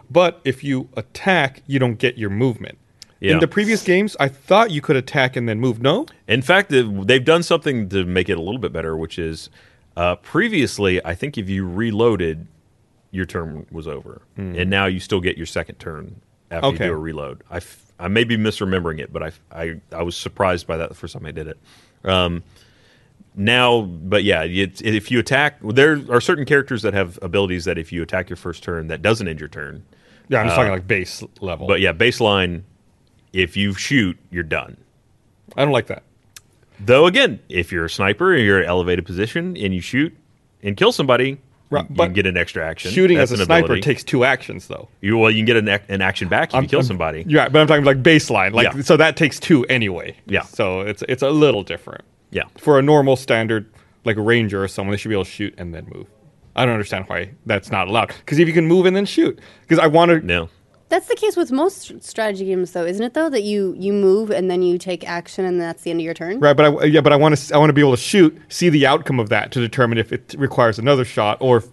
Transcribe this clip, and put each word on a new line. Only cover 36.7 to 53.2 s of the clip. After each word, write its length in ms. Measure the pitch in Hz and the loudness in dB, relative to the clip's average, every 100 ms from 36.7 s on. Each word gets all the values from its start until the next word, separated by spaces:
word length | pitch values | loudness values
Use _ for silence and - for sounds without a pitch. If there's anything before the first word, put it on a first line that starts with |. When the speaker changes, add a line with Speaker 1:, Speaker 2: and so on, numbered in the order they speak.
| - | -8
Speaker 2:
Though, 260 | 101 131 175 | 4 6 8
again, 340 | 220 247 113 _ | 6 0 -2 _
if 240 | 87 85 | -6 -4
you're 140 | 87 82 | -4 -6
a 40 | |
sniper 440 | - 98 104 185 | -2 0 2 2
and 100 | 165 | 4
you're 140 | 104 98 | 4 4
in 60 | |
an 60 | 85 | 4
elevated 360 | 92 90 90 85 | 0 0 -2 -4
position 500 | 90 110 170 180 175 | -4 -4 -4 -8 -6
and 180 | 101 | -4
you 80 | 92 | -4
shoot 320 | - 131 156 - _ _ _ _ | -4 -4 -4 -6 _ _ _ _
and 120 | 101 98 | -8 0
kill 160 | 214 | 0
somebody, 480 | 240 139 120 135 139 _ _ _ | 2 2 2 2 -4 _ _ _
Speaker 1:
Right, 200 | 147 - | -6 -4
Speaker 2:
you 60 | 147 | -2
Speaker 1:
but 100 | 175 | 0
Speaker 2:
can 60 | |
get 120 | 101 95 | 0 0
an 100 | 90 | -2
extra 300 | 85 90 80 | -4 -6 -8
action. 260 | 80 90 | -8 -4
Speaker 1:
shooting 260 | 120 185 165 | 2 4 4
Speaker 2:
That's 140 | 127 | 2
Speaker 1:
as 80 | 117 | 0
a 40 | |
Speaker 2:
an 20 | 90 | 2
Speaker 1:
sniper 200 | 165 165 | 2 2
Speaker 2:
ability. 140 | - | 0
Speaker 1:
takes 200 | 147 120 | 0 -4
two 220 | - 135 127 | -2 0 2
actions, 420 | 131 - 98 - | 0 -6 -16 -14
though. 220 | - - _ | -16 -16 _
Speaker 2:
You, 180 | 98 113 | -2 2
well, 140 | 110 | 2
you 60 | 110 | 2
can 80 | 110 | 2
get 100 | 117 | 2
an 140 | 104 | 2
ac-, 140 | 101 - | -2 -2
an 140 | 98 | -2
action 260 | 95 - 90 | -2 -2 -2
back 220 | 107 160 | -2 0
if 60 | 127 | -2
Speaker 1:
I'm, 80 | |
Speaker 2:
you 60 | 135 | 0
kill 100 | 139 | 0
Speaker 1:
I'm, 60 | 123 | 0
Speaker 2:
somebody. 380 | 92 80 78 - | -2 -4 -6 2
Speaker 1:
yeah, 200 | 151 127 | 2 4
but 140 | 151 | 4
I'm 60 | 151 | 4
talking, 180 | 147 139 | 4 4
like, 180 | 135 | 4
baseline. 480 | 127 156 - 110 95 | 4 4 4 0 0
Like, 220 | 113 117 135 | 2 0 0
Speaker 2:
Yeah. 60 | |
Speaker 1:
so 160 | 135 156 | 2 4
that 180 | 156 151 | 4 2
takes 240 | 151 - | -2 -2
two 240 | - 151 120 | 2 2 4
anyway. 520 | 127 104 85 82 - - | -2 -2 -6 -12 -16 -4
Speaker 2:
Yeah. 160 | 95 | -4
Speaker 1:
So 400 | - - 101 92 | -4 -4 -2 -2
it's, 200 | 101 104 - | -6 -8 -6
it's 140 | 127 | -2
a 60 | 135 | 0
little 340 | 151 147 113 | 4 4 2
different. 400 | 95 82 - - _ _ _ | -4 -12 -12 -20 _ _ _
Speaker 2:
Yeah. 140 | 95 - - | -8 -8 -4
Speaker 1:
For 220 | - 139 | 2 4
a 20 | |
normal 340 | 139 151 135 | 6 4 4
standard, 520 | 131 | 0